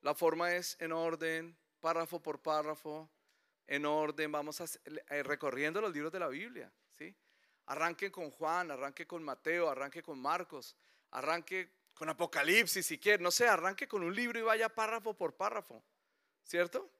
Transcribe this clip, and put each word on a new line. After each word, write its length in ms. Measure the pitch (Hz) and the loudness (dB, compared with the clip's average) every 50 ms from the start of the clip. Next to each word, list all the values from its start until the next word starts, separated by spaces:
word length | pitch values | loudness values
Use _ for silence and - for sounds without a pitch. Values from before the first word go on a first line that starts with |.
La 120 | - 143 147 | 0 0 0
forma 400 | - 175 165 160 165 170 175 175 | 4 4 4 4 4 2 2 2
es 220 | 180 175 - - - | 0 -2 -4 -6 -6
en 140 | 175 165 | -4 -4
orden, 640 | 160 165 165 165 165 156 160 160 160 160 165 170 165 _ _ _ _ _ | -2 0 0 0 -2 -2 -2 -2 -2 -2 -4 -8 -16 _ _ _ _ _
párrafo 400 | - 160 165 165 165 160 180 165 | 0 0 2 2 0 -2 -6 -8
por 220 | - 156 147 147 | -6 -6 -6 -4
párrafo, 680 | _ 160 156 151 151 151 151 147 - 156 151 156 160 156 _ _ _ _ _ _ _ _ _ _ _ | _ 0 2 2 2 -2 -4 -6 -8 -10 -10 -10 -12 -16 _ _ _ _ _ _ _ _ _ _ _
en 200 | - 143 143 147 | -4 -2 0 2
orden, 440 | 147 151 156 151 151 147 147 156 151 | 2 4 4 2 2 0 -2 -2 -2
vamos 300 | 151 147 147 151 147 - | -2 -4 -4 -4 -8 -8
a 40 | 175 | -8
hacer, 380 | 160 - - _ - 151 151 - - | -8 -10 -12 _ -14 -12 -12 -10 -4
eh, 140 | 143 147 | -4 -2
recorriendo 580 | 139 131 147 143 156 143 123 131 143 151 165 202 | 0 -2 -2 0 0 -2 0 0 0 0 0 0
los 100 | 220 208 | -2 -2
libros 220 | 165 147 147 160 | -2 -2 -4 -4
de 60 | 160 185 | -4 -2
la 100 | 175 147 | -4 -4
Biblia, 420 | 131 147 202 240 254 190 123 - _ _ _ _ _ - | -4 -6 -8 -10 -12 -14 -16 -16 _ _ _ _ _ -16
¿sí? 180 | 151 175 202 _ _ _ _ _ _ _ _ _ _ | -16 -16 -16 _ _ _ _ _ _ _ _ _ _
Arranque 480 | - 135 147 160 170 165 - 196 196 | -8 -2 0 0 0 0 -2 -6 -6
con 180 | 190 185 170 147 | -6 -8 -10 -10
Juan, 400 | - - 165 151 165 180 180 165 | -8 -4 -2 0 0 0 0 -2
arranque 360 | 143 127 135 139 139 - 170 | -4 -4 -6 -6 -6 -10 -12
con 160 | _ 175 170 | _ -10 -8
Mateo, 480 | 160 147 131 - _ 156 170 175 170 156 | -6 -8 -8 -4 _ 0 2 4 4 2
arranque 320 | 135 127 139 139 - 165 | 2 0 -4 -6 -8 -12
con 160 | 156 - 151 131 | -12 -10 -10 -4
Marcos, 580 | 127 143 160 175 180 - 160 139 120 - - _ _ _ _ _ _ _ | -2 0 0 0 -2 -6 -10 -14 -14 -14 -18 _ _ _ _ _ _ _
arranque 600 | - 127 131 147 165 170 156 - 185 185 180 165 _ _ _ _ _ | -8 -4 0 0 0 0 -2 -4 -4 -4 -4 -6 _ _ _ _ _
con 160 | - - 104 | -8 -6 -6
Apocalipsis 760 | - - 175 165 - 147 139 156 190 220 226 170 - 190 170 | -2 -2 -2 0 2 2 4 6 8 6 6 6 2 0 0
si 140 | - 160 139 | -2 -4 0
quiere, 240 | - 202 208 196 | 4 6 6 6
no 80 | 175 180 | 6 2
sé, 180 | 175 - 240 240 | 4 6 6 6
arranque 400 | 208 170 165 190 196 - 285 - | 6 6 4 0 -2 -2 -8 -4
con 140 | - 202 | -2 -2
un 120 | 175 165 190 | -2 0 0
libro 240 | 220 247 240 226 233 | 0 -2 -2 -2 0
y 40 | |
vaya 260 | 226 226 220 220 226 220 | 2 2 4 4 2 0
párrafo 460 | - - 220 214 226 233 196 226 208 | 0 0 -2 0 -2 -2 -4 -6 -4
por 200 | - 185 156 - | -2 -4 -4 -2
párrafo, 480 | _ 190 208 226 214 - - 123 110 _ _ _ _ _ _ _ _ _ _ _ _ _ | _ -4 -2 -2 -4 -8 -10 -20 -20 _ _ _ _ _ _ _ _ _ _ _ _ _
¿cierto? 460 | - - 170 175 170 - - 392 359 _ | -2 2 2 2 2 0 -4 -6 -6 _